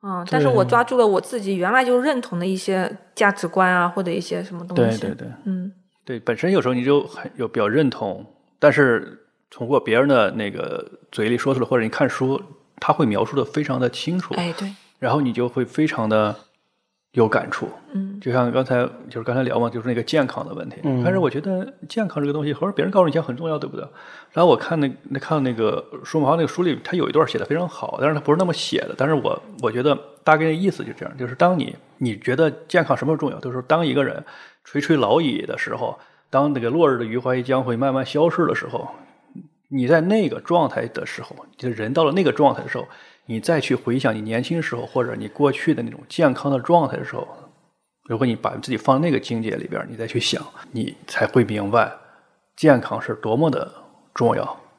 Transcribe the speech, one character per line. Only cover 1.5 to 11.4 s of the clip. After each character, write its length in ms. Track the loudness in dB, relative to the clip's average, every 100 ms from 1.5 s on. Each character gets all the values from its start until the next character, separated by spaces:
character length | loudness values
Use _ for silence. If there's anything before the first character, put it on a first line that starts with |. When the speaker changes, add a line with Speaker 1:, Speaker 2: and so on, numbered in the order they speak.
| -2
Speaker 1:
原 160 | 2
来 100 | 2
就 160 | 4 2
认 220 | 2 -2
同 180 | -2 -4
的 60 | -2
一 80 | -2
些 340 | 0 0 -2 -6 -16
价 160 | 0 2
值 160 | 2 -2
观 240 | 2 4
啊， 200 | 4 2
Speaker 2:
对。 60 | 0
Speaker 1:
或 60 |
者 80 | -4
一 120 | -4
些 200 | -4 -6
什 140 | -8 -12
么 100 | -6
东 120 | 2 2
西。 120 | 2
Speaker 2:
对， 80 | -4
对， 60 | -8
对。 120 | -12 -10
Speaker 1:
嗯。 260 | -6 -6 -6 -12 _ _ -10
Speaker 2:
对， 120 | -6
本 160 | -4 -2
身 120 | 2
有 120 | 2
时 80 | 2
候 40 |
你 120 | 0 4
就 200 | 2 2
很， 240 | -10 -14 -6
有 100 | -4
比 140 | 0
较 80 | 2
认 220 | 4 2
同， 360 | 0 -6 -6 -12 _ _ _
但 120 | 4
是 560 | 6 4 4 -2 -18 _ _ _
通 180 | -12 0
过 100 | 0
别 220 | 2 2
人 80 | 4
的 240 | 4 4
那 180 | 0 -6
个 400 | -6 -6 -6 -10 -18 _
嘴 160 | -4 0
里 100 |
说 160 | 0